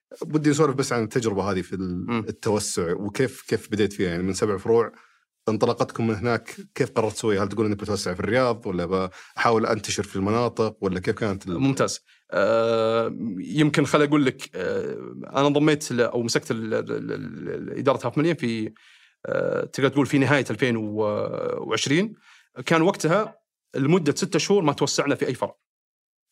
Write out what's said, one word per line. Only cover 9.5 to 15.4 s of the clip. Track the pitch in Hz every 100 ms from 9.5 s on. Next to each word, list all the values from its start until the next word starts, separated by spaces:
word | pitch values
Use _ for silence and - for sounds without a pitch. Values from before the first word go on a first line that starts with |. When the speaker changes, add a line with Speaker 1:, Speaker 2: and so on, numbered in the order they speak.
| 110 113
Speaker 1:
أنتشر | 110 - -
في | - 98
المناطق | 98 113 120 - 110 -
ولا | 98 90
كيف | 113
كانت | 107 110 98 98
ال- | 87
Speaker 2:
ممتاز. | 135 135 104 - _ _ -
آه، | 87 101 113 113 113 110 117 113 - 110 -
يمكن | 67 147 151 160
خل | 139 151
أقول | 147 151 131
لك، | - -
آه، | 92 - 101 - - 62 127 -
أنا | 135